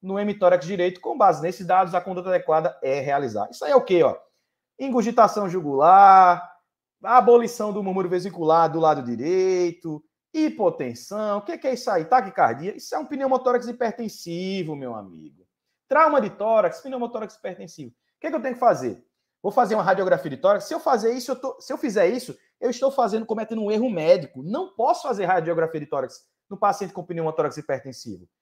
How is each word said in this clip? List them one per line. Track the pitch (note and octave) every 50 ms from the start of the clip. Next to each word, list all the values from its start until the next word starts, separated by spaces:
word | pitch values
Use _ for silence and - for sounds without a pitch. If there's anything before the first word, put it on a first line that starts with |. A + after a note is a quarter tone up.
no | - F#3 F#3+ G3
hemitórax | G#3 G#3 G3 G3+ F#3+ F3+ F3+ F3 F3
direito. | E3 G3+ F#3 F3 F3+ F#3 -
Com | - - - C#4+
base | A3 F#3+ E3+ C#3+ D3
nesses | E3+ F#3 - F#3+
dados, | E3+ F#3 F#3 F#3+ F3 F3
a | F3+
conduta | F3+ G3 F#3 F3+ F3+ F#3+
adequada | F3+ F3 - - D#3+ D#3 D#3+ F3 - - -
é | C3+ C3+ C#3+
realizar. | C3 C#3+ C#3 C#3 C#3+ B2+ G#2+ G#2 G2+ -
Isso | - - -
aí | D4 C#4+
é |
o | B3+ B3+
quê, | - F#3+ F3 D#3
ó? | B2 G2 - _ _ _ _ _ _ _ _ _ _ _ _
Ingurgitação | B3+ C#4 A#3+ B3 G#3 A3+ A#3 B3 A3 G3 - G#3+ G#3 F#3+
jugular, | E3+ F#3 E3 D3 C#3 C3+ D3 E3 F#3+ G3 G3+ G3 F#3+ F#3+ F#3 F3+ F3 F3 - - - _ _ _ _ _ _ _ _ _ _
abolição | G3 A#3 B3+ G#3+ G#3+ A#3+ A#3+ A#3 A3 A#3 - G#3+ G#3+ G3+
do | G3+ G3+
murmúrio | F#3+ F#3 F#3+ F#3+ F3+
vesicular | F3+ F3+ E3+ G3+ E3+ F3 E3 D#3 D#3+ E3 E3 D#3+
do | D3+ E3
lado | D#3+ D#3 D3+ C#3+ C3
direito, | A#2+ A#2+ A2 B2 D#3 F3+ F#3+ F#3 F#3 F#3 F3+ F3+ F3 E3 F3 _ E3 D3+ D3+ _ _ _ _ _ _ _
hipotensão. | D#4 D#4 D4+ - - G#3+ F3+ D#3+ - D3 B2+ A#2 A#2+ - - G3 G#3+ G#3+ G#3+ G3+ G#3
O | G#3
que | - E4+ -
que | -
é | C4 C4
isso | A#3+ - -
aí? | G#3 F3 D#3+
Taquicardia? | - B3+ B3+ G#3+ F#3+ - - E3 B2 A2+ B2+ D#3 F#3+ G#3+
Isso | - - - -
é | C#4+
um | D#4
pneumotórax | - D4 C#4 C4+ C4+ C4 B3+ B3+ B3+ A#3+ A#3+ - A3+
hipertensivo, | A#3+ A#3+ B3 A3+ G#3 - A#3+ G#3+ - - - E3+ E3+ E3+ F#3 F#3+ G3 G3 F3 D#3 D#3
meu | C#3+ C3+ B2 A#2
amigo. | A2 G2+ F#2+ F2 D#2+ D#2 D2+ C#2 D#2+ F#2 _ _ _ _ _ _ _ _
Trauma | _ C4+ D4 D#4+ D#4 D4+ C#4
de | A3 G3+
tórax, | - - G3+ A3 A3+ A3 G3+ F3 - -
pneumotórax | - C4+ C4 B3+ A#3+ A#3+ A#3+ A#3 A3 G3 -
hipertensivo. | _ _ G3+ F3+ F#3 G3 E3+ - - D3 A#2
O | _ _ _ _ _ _
que | - D#4+
que | C#4
eu | D#4 A3+
tenho | C4 B3
que | B3
fazer? | - A#3 F#3+ C3 B2+ A#2+ G2 - _ _ _ _ _ _ _ _ _
Vou | G3 G3
fazer | - B3 G3 A3
uma | G#3+ F3+
radiografia | F3+ F#3+ F3 F#3+ F#3 F3 D#3+ - D#3+
de | C3+ -
tórax. | - F#3 G3+ G3+ -
Se | - D#4+
eu | E4+
fazer | - E4 C4+ A3+ G3+ A3+ A#3+
isso, | C4 B3 -
eu | C4
tô... | B3+ - C4 - -
se | - - C4
eu | B3+
fizer | - C4+ G3 G#3 F#3 F3
isso, | A3+ B3+ - - C3+ _ _ _ _ _
eu | - B3
estou | B3 A#3+ - C4+
fazendo, | C4+ - B3 A3 F#3+ A3 A3+
cometendo | A3 A3+ G#3 A3 G#3+ A3+ A3 A3
um | G3+
erro | G#3+ G#3+ A#3 B3+
médico. | A3 E3+ D#3 D#3+ F3+ G3 D#3 - _ B2+ C3+
Não | E3 G#3+ D4+ F#4+ - _
posso | - A3+ C#4 F4 F4 -
fazer | D4 A#3+ G3 G3
radiografia | E3+ F#3 F3+ E3 D#3+ E3+ E3 E3 D#3+ E3 D#3
de | D3
tórax | C#3+ - C#3+ B2+ B2+ - - _ _ _ _ _ _
no | G3+
paciente | F#3 - G3+ G3+ G3+ G3+ F3+ -
com | - E3+
pneumotórax | _ F3 E3 D#3+ D#3+ D3+ - D3+ D3 -
hipertensivo. | D3+ C#3+ _ C#3 C#3 - C#3 B2 - - B2 G#2 F2 F2+ _ _ _